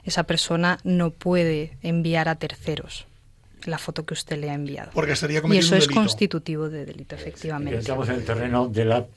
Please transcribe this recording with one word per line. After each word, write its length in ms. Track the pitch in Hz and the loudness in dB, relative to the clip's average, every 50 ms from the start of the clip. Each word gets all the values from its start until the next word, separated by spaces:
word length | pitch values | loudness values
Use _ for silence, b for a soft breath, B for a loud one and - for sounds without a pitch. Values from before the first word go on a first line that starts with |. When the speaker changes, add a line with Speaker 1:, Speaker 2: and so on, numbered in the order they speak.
| B | B
Speaker 1:
esa 200 | 185 - 175 165 | -4 0 0 0
persona 560 | - 175 165 - - 170 170 175 175 180 - - | 0 0 0 0 0 0 2 2 2 2 0 0
no 280 | 190 180 175 175 165 | 2 2 2 2 0
puede 680 | 160 - - 180 180 180 170 165 156 151 156 160 - - - | -2 -2 -2 0 2 2 2 2 0 -2 -4 -6 -10 -8 -4
enviar 440 | 170 170 170 160 165 165 165 160 | -2 0 0 2 2 2 2 2
a 80 | 160 160 | 0 0
terceros 680 | 156 - 151 - - - 165 151 - - - - - - - - - - - - _ - - - - - | -2 -4 -8 -8 -6 -6 -6 -4 -4 -6 -10 -12 -14 -16 -18 -20 -20 -20 -20 -20 _ -20 -20 -20 -12 -8
la 120 | 165 165 147 | -6 -6 -6
foto 260 | - - 160 - 156 | -6 -8 -8 -8 -8
que 80 | - 165 | -6 -8
usted 240 | - - - 160 | -8 -6 -6 -6
le 120 | 147 147 147 | -6 -4 -4
ha 20 | 143 | -4
enviado. 380 | 143 143 139 143 - - - - | -4 -4 -6 -6 -8 -12 -6 -2
Speaker 2:
Porque 200 | 165 156 147 139 | 0 0 0 0
estaría 260 | - 170 147 151 156 | 0 0 0 0 2
Speaker 1:
Y 20 | |
Speaker 2:
cometiendo 240 | 156 165 208 185 170 | 4 6 6 6 6
Speaker 1:
eso 80 | 165 196 | 6 6
Speaker 2:
un 40 | 190 | 6
Speaker 1:
es 60 | 147 | 6
Speaker 2:
delito. 140 | 139 143 220 | 6 6 4
Speaker 1:
constitutivo 680 | 214 202 - - 208 - - 160 - - 156 151 156 151 | 4 4 2 2 0 0 0 -2 -4 -4 -4 -4 -4 -6
de 160 | 156 151 139 | -6 -8 -10
delito, 300 | 147 - 143 139 - 151 | -10 -12 -14 -14 -14 -14
efectivamente. 640 | 147 151 156 - - - 160 151 143 147 147 117 110 | -12 -12 -12 -12 -10 -8 -6 -6 -4 -4 -4 -4 -4
Speaker 3:
Entramos 280 | - 139 131 131 127 117 | -2 -2 -2 -2 -2 -2
en 60 | 127 | -2
el 80 | 123 110 | -2 -2
terreno 420 | 117 113 113 120 123 120 123 127 | -2 -2 -2 0 0 2 0 0
de 180 | 120 104 110 113 | 0 0 2 2
la 180 | 113 113 127 - - - | 2 2 2 0 -4 -10